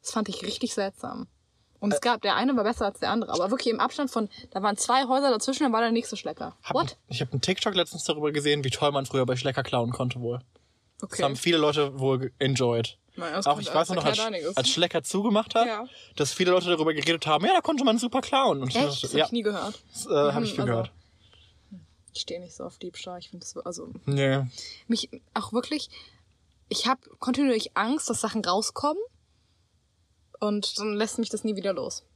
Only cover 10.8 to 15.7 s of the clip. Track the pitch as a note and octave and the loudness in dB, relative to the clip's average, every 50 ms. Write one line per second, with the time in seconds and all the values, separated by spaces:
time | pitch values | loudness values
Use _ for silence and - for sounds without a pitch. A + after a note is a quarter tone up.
10.8 | _ _ _ _ - - - - D#3+ C#3 C#3+ - - F3 E3+ D#3+ D3+ D3+ D3 D3+ | _ _ _ _ -12 -10 -2 0 0 0 0 0 0 2 4 4 4 4 4 4
11.8 | D3 C#3 C3 C#3 C3 C3+ C3+ B2+ C3+ B2+ - _ C#3 C3 C#3 B2+ C3 A#2+ A#2+ A#2 | 0 0 0 0 2 2 2 2 0 -4 -4 _ 0 0 2 2 2 2 2 2
12.8 | A2 - - _ _ _ _ - F3 E3 D3+ F#3 G3 C#3+ D3 D3 C#3 D3+ D3+ D3+ | 0 -2 -6 _ _ _ _ -8 -8 -4 -4 0 2 2 2 2 0 0 2 2
13.8 | E3+ E3 F#3 F3 D3+ D3+ - - A3 A3+ G#3 F3+ D3+ D#3+ G3 - C3 - - - | 2 2 0 0 2 2 2 2 0 -2 -2 -4 -4 -2 -2 0 0 2 2 2
14.8 | F3 E3+ - E3 C#3+ - - F#3+ G3+ A#3+ G3+ G#3 A3+ - - A3+ A#3 B3 | 0 2 2 -2 -2 0 -2 0 2 4 4 2 2 2 2 2 2 2